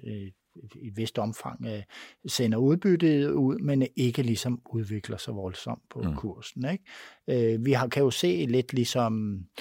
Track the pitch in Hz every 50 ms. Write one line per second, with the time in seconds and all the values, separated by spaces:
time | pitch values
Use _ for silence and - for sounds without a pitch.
0 | - 113 107 101 98 95 92 _ _ _ _ 165 123 107 - - 127 110 98 110
1 | 113 110 - 117 104 110 107 - - 123 - - 120 113 107 104 101 - - -
2 | - - - _ - 127 - - 123 110 110 113 131 139 165 180 - 196 175 165
3 | 175 160 151 143 143 143 143 143 135 131 147 - 143 147 139 135 131 - - -
4 | 127 120 120 147 131 117 113 - - 123 120 - - - - 113 110 98 107 104
5 | - - 107 - - 123 110 98 95 92 95 - - 117 117 - _ - - 123
6 | 113 82 73 71 - 101 - - - - - - 127 147 190 190 - - - -
7 | - - - _ _ - 131 123 117 113 113 113 120 139 131 123 131 120 - 139
8 | 139 127 - - 180 175 180 170 151 120 120 127 123 - 135 127 120 - - 127
9 | 117 113 110 107 107 104 101 95 87 - _ -